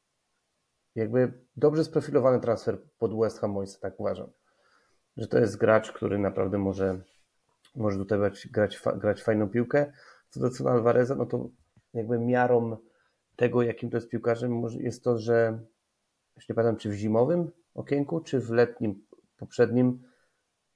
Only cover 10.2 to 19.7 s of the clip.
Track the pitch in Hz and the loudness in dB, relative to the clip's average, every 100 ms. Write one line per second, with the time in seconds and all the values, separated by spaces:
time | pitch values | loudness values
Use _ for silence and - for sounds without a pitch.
10.2 | _ 131 127 131 135 123 117 120 123 135 | _ -4 -4 -2 0 2 4 4 2 -2
11.2 | 120 123 127 - _ _ _ 117 110 120 | -4 -6 -8 -14 _ _ _ -8 -4 -2
12.2 | 120 123 123 120 113 110 - _ _ _ | 2 2 4 2 0 -6 -14 _ _ _
13.2 | _ - 123 123 117 113 117 117 117 117 | _ -2 0 2 0 -2 -4 -6 -4 -4
14.2 | 117 113 127 117 117 - 123 117 123 117 | -2 -2 -2 -4 -4 -6 -6 -4 -2 0
15.2 | 113 117 113 113 110 _ _ _ _ _ | 2 2 2 -2 -12 _ _ _ _ _
16.2 | _ _ - 113 117 110 107 101 107 113 | _ _ -6 0 0 0 -4 -4 0 2
17.2 | 135 175 170 - _ - - 143 139 165 | 2 2 -2 -10 _ -12 -4 -2 -2 -6
18.2 | - 131 113 117 120 - 113 98 _ - | -2 -4 0 2 2 0 -6 -6 _ -20
19.2 | _ - 104 - 110 | _ -20 -4 0 2